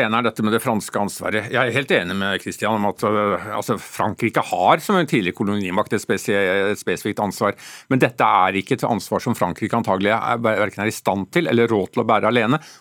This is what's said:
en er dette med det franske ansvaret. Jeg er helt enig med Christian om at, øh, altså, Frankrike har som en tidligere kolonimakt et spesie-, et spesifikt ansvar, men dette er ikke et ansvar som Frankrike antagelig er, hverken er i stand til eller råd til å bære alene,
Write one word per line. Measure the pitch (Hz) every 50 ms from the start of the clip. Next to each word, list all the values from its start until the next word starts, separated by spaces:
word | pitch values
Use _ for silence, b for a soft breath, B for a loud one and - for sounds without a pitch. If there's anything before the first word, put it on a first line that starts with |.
| 123
en | 110
er | 110 120
dette | 120 110 - - 110
med | 107
det | 110 113
franske | - 127 113 101 - - - 110
ansvaret. | 101 95 - - 90 90 101 110 101 -
Jeg | -
er | 123 131 120
helt | 110 135 139 -
enig | 185 117 87 87 98
med | 98 98 101 95 95
Christian | - 101 87 - 107 104 113
om | 104 101
at, | 101 92 -
øh, | 120 104 107 107 104 101 92 87 85 107 107
altså, | 107 101 - 110 95
Frankrike | - - - - - 113 95 - 120 110 - 147 -
har | - - 87 90 110 160 165
som | - - 202
en | 180 165
tidligere | - 160 117 92 90
kolonimakt | - - 113 98 104 104 98 92 90 101 104 - 117
et | 101 -
spesie-, | - 104 92 - - 104 101 98 90 95 98 98 104
et | 104
spesifikt | - - 104 90 - - 110 98 - 107
ansvar, | 95 - - 113 101 - B B B B B B B
men | 135 127
dette | 143 123 - -
er | 123 107 104 98 92 95
ikke | 98 98 - -
et | 127 117 -
ansvar | 117 117 95 - - 107 90
som | - 123 110
Frankrike | - 92 87 85 - 113 101
antagelig | 120 117 104 107 95 95 98 101
er, | 110 107 - 117 120
hverken | 117 117 110 107 98 104 98 - 101 101
er | 110
i |
stand | - - - 110 95 98 95 -
til | - 175 170 -
eller | 120 117 117
råd | 117 113 101 90 - -
til | 120 113
å |
bære | 117 113 104 101 107
alene, | 120 123 110 110 143 156 B B B B